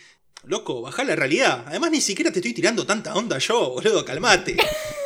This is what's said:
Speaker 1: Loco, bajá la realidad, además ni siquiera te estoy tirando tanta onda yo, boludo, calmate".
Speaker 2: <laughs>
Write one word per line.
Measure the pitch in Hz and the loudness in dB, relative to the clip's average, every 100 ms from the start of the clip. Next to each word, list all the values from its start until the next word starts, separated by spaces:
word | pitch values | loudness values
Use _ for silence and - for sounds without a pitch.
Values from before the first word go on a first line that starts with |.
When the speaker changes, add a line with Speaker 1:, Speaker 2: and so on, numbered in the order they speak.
| - _ _ - | -20 _ _ -20
Speaker 1:
Loco, | - 208 - 127 | -8 -6 -4 -8
bajá | 123 - | -6 -4
la | 262 160 | -2 0
realidad, | 135 175 233 127 123 | 2 4 6 4 4
además | 175 330 | -2 0
ni | 302 | 2
siquiera | - 196 320 | 0 0 0
te | 185 | 0
estoy | 233 | -2
tirando | - 196 226 143 | -4 -2 -2 0
tanta | 214 - 190 | -2 -2 -4
onda | 226 135 | -4 -2
yo, | - 226 151 | 0 0 0
boludo, | 127 202 190 143 | 0 0 0 0
calmate". | 139 226 190 - - | -2 4 4 4 0
Speaker 2:
<laughs> | 605 605 605 605 | 0 -2 -8 -8